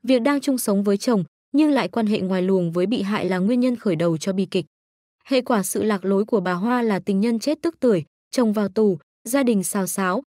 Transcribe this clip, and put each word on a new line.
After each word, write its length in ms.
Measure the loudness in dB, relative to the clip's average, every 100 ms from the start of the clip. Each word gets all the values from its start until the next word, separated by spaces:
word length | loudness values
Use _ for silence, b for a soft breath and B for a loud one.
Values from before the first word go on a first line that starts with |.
Việc 180 | 2 2
đang 200 | 2 0
chung 160 | 0 -2
sống 260 | 0 0
với 140 | 0 0
chồng, 260 | 0 0 -2 _ _
nhưng 200 | 2 2
lại 160 | 2 0
quan 200 | -2 0
hệ 120 | 0
ngoài 220 | 0 0
luồng 300 | 2 2 2
với 140 | 0 0
bị 160 | -2
hại 280 | -2 -2 -2
là 80 | 0
nguyên 220 | 0 2
nhân 160 | 0 0
khởi 200 | -2 0
đầu 220 | 0 0
cho 160 | -2
bi 120 | -4 -2
kịch. 140 | -4 -4 _ _ _ _ _ -2
Hệ 160 | -2
quả 220 | 2 0
sự 200 | 0 -2
lạc 220 | -2 -2 0
lối 200 | 0 0
của 140 | 0
bà 140 | 0
Hoa 280 | -2 0 0
là 180 | 0 -2
tình 200 | 0 0
nhân 200 | 0 0
chết 180 | -2 -2
tức 180 | -4 0
tưởi, 240 | 0 0 -2 _ _
chồng 220 | 0 0
vào 160 | 0 -2
tù, 300 | 2 2 0 _ _
gia 200 | -4 0
đình 200 | 2 0
xào 240 | 0 -4 -4
xáo 340 | -2 -2 -2